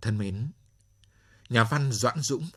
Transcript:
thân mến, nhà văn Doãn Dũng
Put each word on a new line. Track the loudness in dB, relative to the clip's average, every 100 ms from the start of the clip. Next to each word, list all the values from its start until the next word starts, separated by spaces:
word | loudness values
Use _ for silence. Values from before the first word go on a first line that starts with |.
thân | -2 0
mến, | -2 -4 -6 -8 _ _ _ _ _ _ _ -18 0
nhà | 2
văn | 4 2 0
Doãn | 2 0 0
Dũng | -2 -4 -6